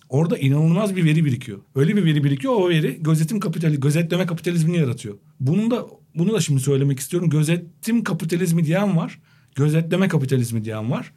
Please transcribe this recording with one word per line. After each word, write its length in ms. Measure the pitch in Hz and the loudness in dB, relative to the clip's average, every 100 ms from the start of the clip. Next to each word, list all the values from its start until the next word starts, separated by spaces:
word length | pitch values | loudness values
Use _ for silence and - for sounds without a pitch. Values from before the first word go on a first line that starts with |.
| _ | _
orada 280 | 135 170 - | 0 0 0
inanılmaz 580 | 135 143 160 170 214 185 | 2 2 4 2 0 0
bir 100 | 160 | 2
veri 200 | 156 147 | 2 2
birikiyor. 340 | 120 - 101 - 135 | -2 -6 -14 -8 0
Öyle 200 | 151 208 | 2 2
bir 100 | 165 | 2
veri 180 | 151 | 2
birikiyor, 300 | 143 175 269 | 2 0 0
o 160 | 233 180 | 2 2
veri 340 | 160 185 - | 2 0 -2
gözetim 360 | 156 160 160 226 | 0 0 0 -2
kapitali-, 400 | - 165 165 147 | -4 -2 0 0
gözetleme 460 | 139 151 170 180 180 | 0 0 0 0 -2
kapitalizmini 520 | 165 180 170 160 175 | -4 -2 0 0 2
yaratıyor. 380 | 135 113 104 101 _ - | 0 -2 -10 -14 _ -6
Bunun 320 | 131 190 226 | 0 0 0
da, 140 | 240 - - _ 156 | -2 -4 -14 _ -2
bunu 180 | 180 | 0
da 80 | 220 | 0
şimdi 180 | 156 139 | 0 0
söylemek 400 | 135 139 139 139 | 2 2 2 0
istiyorum. 300 | - 170 165 | -4 -2 0
Gözetim 720 | 147 151 175 - - - 226 | 2 2 -2 -4 -12 -2 -2
kapitalizmi 640 | 196 180 160 175 175 165 151 | 0 -4 -2 -2 0 0 2
diyen 320 | 175 202 175 | 0 2 0
var, 220 | 247 - _ _ _ - | -2 -8 _ _ _ -2
gözetleme 520 | 147 160 165 180 190 | 0 2 0 0 2
kapitalizmi 580 | 160 131 131 113 113 107 | 0 0 0 0 -4 -6
diyen 260 | 110 110 | -6 -4
var. 220 | 202 - | -4 -6